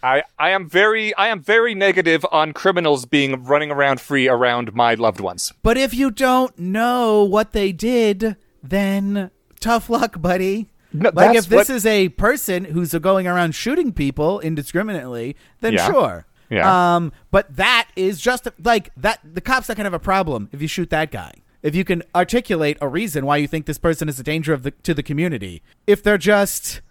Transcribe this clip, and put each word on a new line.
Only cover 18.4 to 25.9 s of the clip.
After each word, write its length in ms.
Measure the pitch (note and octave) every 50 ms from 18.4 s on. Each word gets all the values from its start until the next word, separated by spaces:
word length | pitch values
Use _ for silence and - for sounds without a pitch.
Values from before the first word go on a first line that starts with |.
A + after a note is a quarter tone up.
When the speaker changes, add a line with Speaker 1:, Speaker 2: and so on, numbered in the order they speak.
| - A#3+ - _ D#3+
Speaker 2:
like, 280 | A#3 A#3 A3 - - -
that, 240 | - B2+ G3+ A3+ - _
the 180 | D3+ D#3+ F3
cop's 260 | - - C4 C4 B3 -
not 100 | A3 G3
gonna 100 | G#3 G3+
have 60 | F3
a 60 | E3
problem 480 | - - F#3+ G3 F#3+ D#3+ C#3 A2+ G2+ G2+
if 100 | - C#3
you 60 | D3 D#3+
shoot 220 | - - F3 D#3
that 200 | - D#3 D#3+ D3+
guy. 220 | - G#2+ F2 D2+ - _ _ _ _ _
If 140 | - D3+ D3
you 80 | F3+ F#3+
can 200 | - F#3+ E3+ - _ _
articulate 640 | F3 F3+ F3+ - A#3+ A#3+ - G#3+ E3 D#3 D3 D3+ -
a 60 | D3 C#3
reason 380 | B2+ E3 A3 A3 C#3 D3+ C3
why 120 | C#3 C#3+ D3
you 100 | D3 C#3+
think 180 | - D#3+ D3
this 120 | - D3+ -
person 300 | - E3+ E3 D3+ D#3+ D#3
is 120 | C#3+ B2+
a 40 | B2+
danger 300 | D3+ D3+ D#3+ D#3+ D3 D#3+
of 100 | C3+ B2
the, 80 | C#3
to 220 | - _ _ - -
the 100 | - C#3+
community. 580 | - D3+ C#3+ E3 F3+ E3 A#2 G2 F#2 F2 E2 _ _ _ _ _
If 160 | -